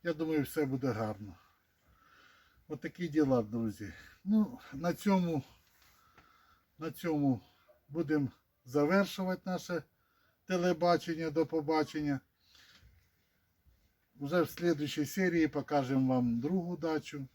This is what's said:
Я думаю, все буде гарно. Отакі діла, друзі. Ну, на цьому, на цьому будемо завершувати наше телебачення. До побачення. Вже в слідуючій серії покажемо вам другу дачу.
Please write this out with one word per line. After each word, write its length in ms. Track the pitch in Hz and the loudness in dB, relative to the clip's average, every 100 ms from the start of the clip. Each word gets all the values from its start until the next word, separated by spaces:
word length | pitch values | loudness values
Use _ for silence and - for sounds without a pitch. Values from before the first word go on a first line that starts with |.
Я 100 | 170 | -4
думаю, 300 | 156 160 156 | -4 0 0
все 240 | 135 - 143 | 0 0 0
буде 260 | 131 131 | 0 -2
гарно. 440 | 107 107 110 101 87 _ _ _ _ _ _ _ _ - _ _ _ _ | 0 -2 -4 -12 -18 _ _ _ _ _ _ _ _ -20 _ _ _ _
Отакі 400 | 147 165 - 175 | -10 -10 -8 -2
діла, 340 | 151 139 127 | 2 4 4
друзі. 500 | 104 113 113 101 101 - - - | 2 -2 -4 -4 -12 -14 -20 -12
Ну, 340 | 190 214 208 - - | 0 2 2 -2 -12
на 220 | 139 170 | -4 -2
цьому, 480 | 165 208 190 175 156 - - _ _ _ _ _ - _ _ _ _ _ _ | 0 2 4 4 0 -4 -18 _ _ _ _ _ -20 _ _ _ _ _ _
на 120 | 156 | -10
цьому 500 | - 175 151 143 123 - _ _ _ _ | -6 -2 0 2 0 -4 _ _ _ _
будемо 400 | 147 151 151 135 - _ _ | -6 0 0 0 -6 _ _
завершувати 760 | 123 139 147 196 196 - 185 185 | -4 0 4 4 2 -2 -4 -4
наше 380 | - 180 - 170 - _ _ _ _ _ - | -4 -6 -4 -6 -6 _ _ _ _ _ -4
телебачення. 840 | 185 180 160 175 170 - 160 165 | 0 2 2 4 2 0 -4 -2
До 160 | 151 156 | 0 0
побачення. 760 | 160 147 156 147 151 147 135 _ _ _ - - - - _ _ _ _ _ _ _ _ _ _ _ _ - | 0 0 0 0 -2 -2 -2 _ _ _ -20 -20 -20 -20 _ _ _ _ _ _ _ _ _ _ _ _ -10
Вже 220 | 143 175 | 0 2
в 80 | 156 | 0
слідуючій 560 | - 170 151 147 - 143 | 0 0 0 -2 -2 -4
серії 420 | - 185 165 156 | 0 0 2 2
покажемо 680 | 147 127 147 127 135 131 | 0 -2 -2 2 2 4
вам 260 | 127 123 117 | 2 2 0
другу 360 | 139 185 170 170 | 0 -2 -2 -4
дачу. 520 | 160 156 - 147 135 | -2 -2 -4 -12 -12